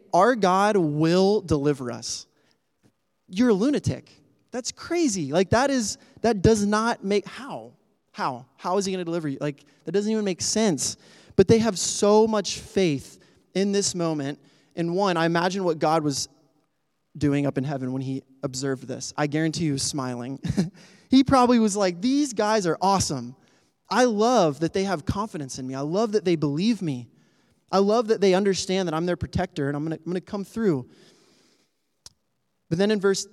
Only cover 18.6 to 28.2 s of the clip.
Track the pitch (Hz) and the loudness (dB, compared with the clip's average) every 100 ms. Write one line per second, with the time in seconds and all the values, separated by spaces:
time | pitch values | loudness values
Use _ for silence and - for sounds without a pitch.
18.6 | 139 131 123 120 - - 151 156 160 151 | -6 -6 -8 -12 -10 -4 -2 0 -2 -2
19.6 | 160 135 - 151 127 123 123 135 - - | -2 -2 -4 -4 -6 -6 -8 -8 -4 -2
20.6 | 160 - - _ _ 262 262 269 247 240 | -4 -8 -20 _ _ 4 4 4 6 4
21.6 | 220 202 190 170 240 285 294 220 208 220 | 2 2 0 0 0 0 0 -2 0 0
22.6 | 175 - 185 190 - 139 120 - _ _ | 0 0 2 2 0 -6 -8 -16 _ _
23.6 | _ _ - 208 254 208 226 247 165 139 | _ _ -4 2 2 2 2 4 2 2
24.6 | 165 190 196 170 - 202 214 170 135 - | -2 -2 -2 -2 -4 -4 -6 -8 -10 -10
25.6 | 131 131 147 185 226 208 180 165 147 143 | -8 -6 -4 -2 0 0 0 0 0 0
26.6 | 214 214 165 123 117 _ _ _ _ _ | 0 0 -2 -6 -10 _ _ _ _ _
27.6 | _ 190 202 226 220 214 | _ 2 4 2 2 2